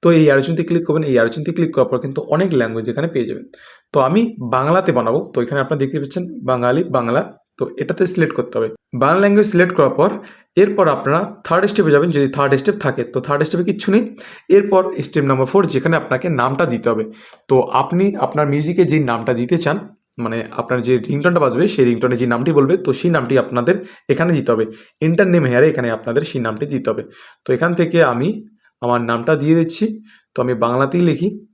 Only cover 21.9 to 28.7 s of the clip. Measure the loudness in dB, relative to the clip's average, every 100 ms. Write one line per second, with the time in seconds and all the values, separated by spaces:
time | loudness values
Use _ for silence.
21.9 | 2 0 0 0 0 2 2 2 2 0
22.9 | -2 0 0 2 0 0 -2 0 0 -4
23.9 | -20 _ -2 2 0 0 0 -2 -6 -20
24.9 | _ -2 2 2 2 2 4 2 2 -4
25.9 | -4 -2 -4 -2 -6 -6 -6 -6 -4 -4
26.9 | -4 -8 -16 -20 _ -4 0 0 0 0
27.9 | 2 2 2 -2 -4 -10 _ _